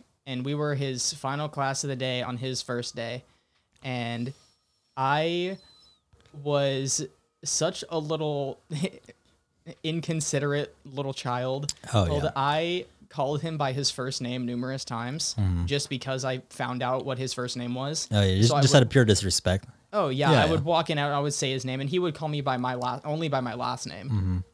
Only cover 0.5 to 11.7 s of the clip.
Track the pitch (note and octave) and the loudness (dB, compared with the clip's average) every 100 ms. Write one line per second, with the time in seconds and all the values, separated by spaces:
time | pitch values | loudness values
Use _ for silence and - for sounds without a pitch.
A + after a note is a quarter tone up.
0.5 | D3 D3+ C#3 C#3 B2+ - D3 C3+ C#3+ D3+ | -2 -2 0 -2 -2 -4 -4 -4 -4 -4
1.5 | D3+ C3+ C3+ C#3+ C3 C3 B2+ B2 B2 C3 | -2 -2 -2 -4 -2 -2 -2 -2 -4 -4
2.5 | B2+ - B2 A#2+ - A#2 B2 - _ _ | -6 -4 -4 -4 -6 -8 -8 -12 _ _
3.5 | _ _ _ C3+ B2 A#2 A#2 B2 C3+ _ | _ _ _ -6 -4 -4 -4 -6 -8 _
4.5 | _ _ _ _ - C3+ D3 E3 F3 F3+ | _ _ _ _ -2 2 2 2 0 -2
5.5 | F#3+ - _ _ _ _ _ - D3 C#3+ | -6 -12 _ _ _ _ _ -20 -8 0
6.5 | C#3+ C#3 C3+ C3+ - - _ _ _ D3 | 2 2 0 0 -2 -4 _ _ _ -4
7.5 | - D#3+ F3 - E3 D3+ D#3 D3+ C#3+ C3+ | 0 0 -2 -4 -4 -2 -2 0 -2 -4
8.5 | - - D3+ F3 - - - _ _ _ | -6 -8 -4 -4 -6 -20 -20 _ _ _
9.5 | _ - - D#3+ E3 D#3 D#3+ D3+ D3 C#3+ | _ -20 -8 -4 -2 -2 -2 0 0 2
10.5 | C#3+ D3 - C#3+ C3+ C#3 C3 B2+ B2 B2+ | 0 -2 -8 -12 -6 -6 -4 -2 -2 -2
11.5 | C3+ D3 | -2 -4